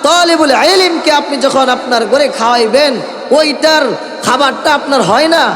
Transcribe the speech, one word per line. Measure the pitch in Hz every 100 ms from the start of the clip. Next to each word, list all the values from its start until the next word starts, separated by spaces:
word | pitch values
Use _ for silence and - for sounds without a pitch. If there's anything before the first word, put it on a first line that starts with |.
তালিবুল | 277 349 339 330 302
ইলমকে | 240 277 381 370 330 302
আপনি | 294 294 285
যখন | 262 277 254
আপনার | 247 254 240 220
ঘরে | 262 277
খাওয়াইবেন, | 254 226 240 226 240 294 226 - - -
ওইটার | 285 311 294 311 311 269 180 - -
খাবারটা | - 262 277 240 -
আপনার | 285 302 277
হয় | 175 220 320
না | 330 247